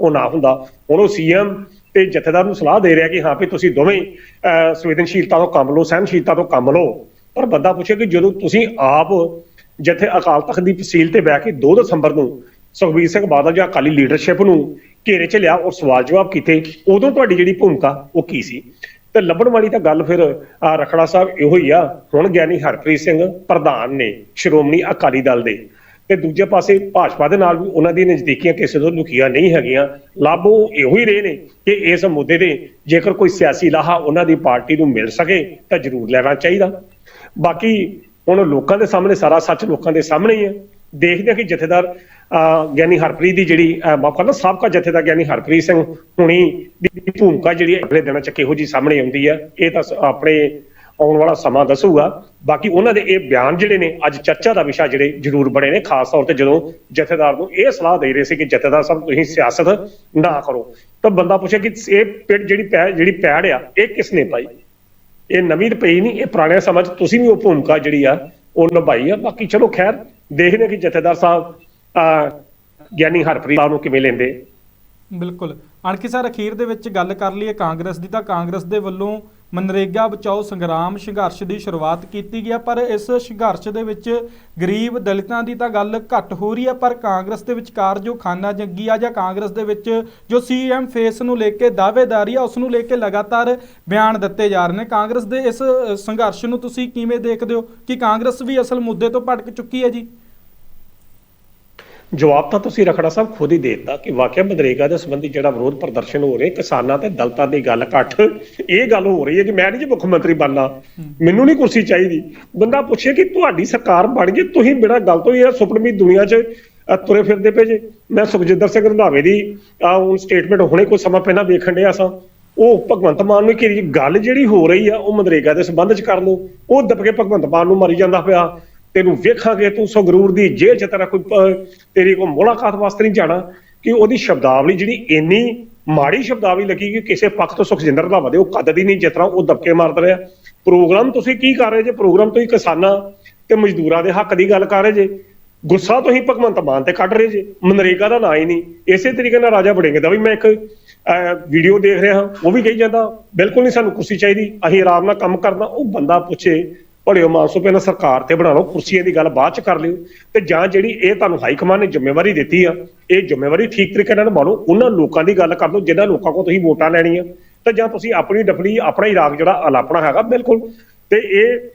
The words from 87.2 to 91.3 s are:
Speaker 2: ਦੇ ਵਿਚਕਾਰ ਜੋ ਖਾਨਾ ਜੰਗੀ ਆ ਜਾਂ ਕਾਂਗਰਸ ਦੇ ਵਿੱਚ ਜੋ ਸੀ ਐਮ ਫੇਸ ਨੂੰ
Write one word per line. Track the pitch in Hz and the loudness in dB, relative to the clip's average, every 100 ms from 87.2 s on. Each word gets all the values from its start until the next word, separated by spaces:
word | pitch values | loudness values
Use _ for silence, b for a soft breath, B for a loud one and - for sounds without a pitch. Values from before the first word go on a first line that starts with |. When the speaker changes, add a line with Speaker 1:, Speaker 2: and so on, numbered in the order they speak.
| 190 214 | -6 -10
Speaker 2:
ਦੇ | - | -8
ਵਿਚਕਾਰ | 233 - - 190 196 | -10 -10 -4 -4 -4
ਜੋ | 208 | -8
ਖਾਨਾ | 233 185 180 202 | -10 -8 -6 -6
ਜੰਗੀ | 202 208 175 220 | -8 -10 -8 -4
ਆ | 220 | -4
ਜਾਂ | 240 | -4
ਕਾਂਗਰਸ | 233 185 190 208 | -4 -6 -6 -8
ਦੇ | 220 | -8
ਵਿੱਚ | 214 208 226 226 226 B - | -8 -8 -4 -6 -6 B -4
ਜੋ | 240 | -4
ਸੀ | 240 254 262 | -2 -4 -2
ਐਮ | 254 254 | -4 -4
ਫੇਸ | 240 226 226 | -4 -4 -4
ਨੂੰ | 247 | -6